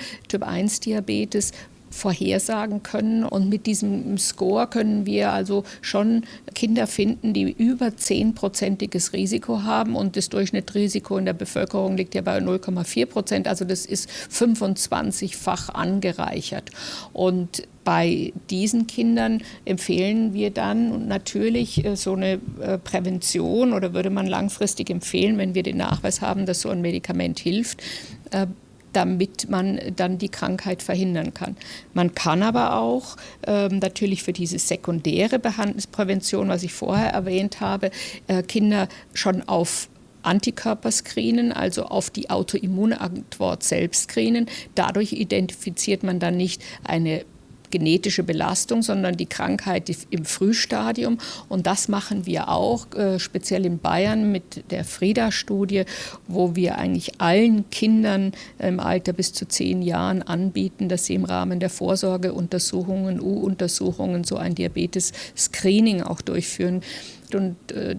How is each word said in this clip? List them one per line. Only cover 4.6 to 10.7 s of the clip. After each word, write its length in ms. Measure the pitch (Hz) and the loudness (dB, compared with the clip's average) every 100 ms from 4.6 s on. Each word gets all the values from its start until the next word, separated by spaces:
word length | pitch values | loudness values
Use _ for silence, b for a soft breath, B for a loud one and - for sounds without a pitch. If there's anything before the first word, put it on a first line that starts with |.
| 240 | 2
können 400 | 233 214 208 196 | 2 2 2 0
wir 260 | 202 202 | 2 2
also 320 | 196 190 202 196 B | 2 0 0 -2 B
schon 420 | - 202 214 233 226 B - - | -2 2 4 2 0 B -12 -2
Kinder 320 | 220 226 220 | 2 2 2
finden, 480 | - 202 240 220 196 | 2 2 2 0 2
die 160 | - | 0
über 440 | - 233 247 240 226 | 2 2 4 0 0
zehnprozentiges 1200 | - 202 220 220 196 - 196 196 208 180 - | 0 2 2 2 -2 0 0 0 -2 -2 -2
Risiko 480 | 190 190 226 240 220 | -2 0 0 -2 -2
haben. 340 | 208 220 226 180 | 0 0 2 0
Und 220 | 196 196 | 0 0
das 120 | - | -2
Durchschnittsrisiko 880 | 202 196 196 - | 0 0 -2 -2